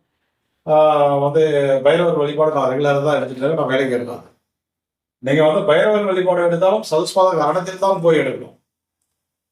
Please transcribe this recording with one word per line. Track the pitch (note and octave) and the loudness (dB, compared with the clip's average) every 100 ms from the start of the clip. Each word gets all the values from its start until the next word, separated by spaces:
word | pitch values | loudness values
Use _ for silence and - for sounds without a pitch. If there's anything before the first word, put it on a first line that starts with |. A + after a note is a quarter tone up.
| _ _ _ _ _ _ - | _ _ _ _ _ _ 0
ஆஹ், | D#3 D#3 D3 C#3+ C#3+ | 2 4 4 2 0
வந்து | C#3+ D#3 D#3 C#3+ C#3 C3+ C#3 | 0 2 2 2 0 2 2
பைரவர் | E3 E3+ D#3 | 2 2 0
வழிபாடு | D3 C#3+ D#3 C#3+ | -2 0 0 0
நான் | C3 | -2
ரெகுலரா | C3+ C#3+ C#3 D3 | 0 0 0 0
தான் | C#3 | -2
எடுத்துட்டு | B2+ B2+ | -4 -4
இருக்கேன், | C#3 D#3 | -4 -2
நான் | C3+ | -2
வேலைக்கு | C3+ B2+ B2 | -2 -2 -4
எடுக்காது. | A#2+ - - _ _ _ _ _ _ _ _ _ B2 | -6 -12 -18 _ _ _ _ _ _ _ _ _ -2
நீங்க | D3 D3+ | 2 2
வந்து | D#3 D3 | 2 2
பைரவர் | D#3+ G#3 G#3 G3+ | 2 2 0 0
வழிபாடு | F#3 F3+ F3 E3+ | 0 0 0 0
எடுத்தாலும் | E3+ F#3+ G#3+ - | 0 0 0 -2
சதுஷ்பாத | D#3 E3 F#3+ F#3+ E3 | -4 0 0 2 2
கரணத்தில் | D3+ F3 F3+ F#3 G3 | -2 -2 -6 -2 -2
தான் | F3+ E3 | 0 2
போய் | D3+ | 2
எடுக்கணும். | B2+ A2 - - _ _ _ _ _ _ _ _ _ | 0 -6 -14 -20 _ _ _ _ _ _ _ _ _